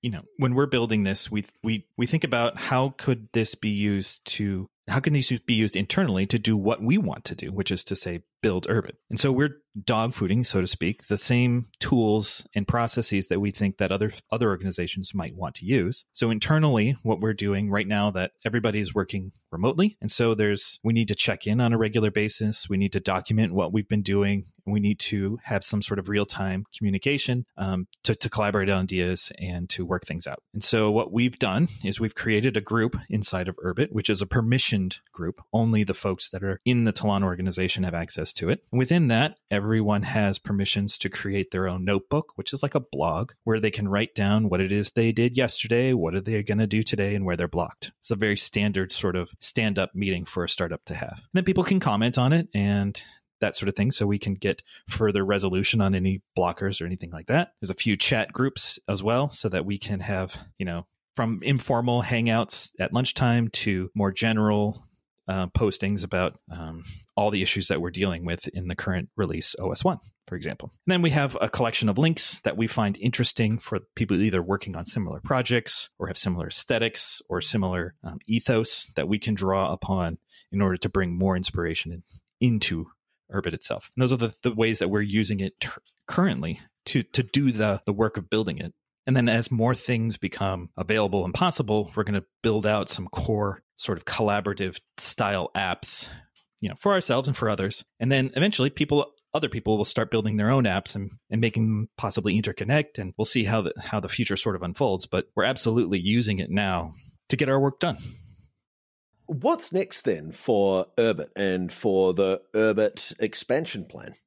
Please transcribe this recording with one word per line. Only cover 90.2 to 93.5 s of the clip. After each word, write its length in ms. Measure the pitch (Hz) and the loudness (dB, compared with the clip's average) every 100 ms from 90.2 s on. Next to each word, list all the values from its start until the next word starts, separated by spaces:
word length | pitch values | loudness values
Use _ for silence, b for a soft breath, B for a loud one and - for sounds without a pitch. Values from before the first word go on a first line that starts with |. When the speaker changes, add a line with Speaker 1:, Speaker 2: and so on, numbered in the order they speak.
| 95 - 98 95 90 - | -6 -4 -4 -4 -8 -10
Speaker 1:
available 480 | 90 110 104 98 90 | 0 2 2 2 0
and 80 | |
possible, 580 | - 180 - 110 107 101 | 0 0 0 0 0 0
we're 120 | - 104 | -2 0
gonna 180 | 101 - _ | -2 -4 _
build 240 | 113 107 107 | 0 2 2
out 220 | 107 - | 0 0
some 220 | - 90 | -4 -4
core 540 | - - 107 101 | -4 -2 0 -2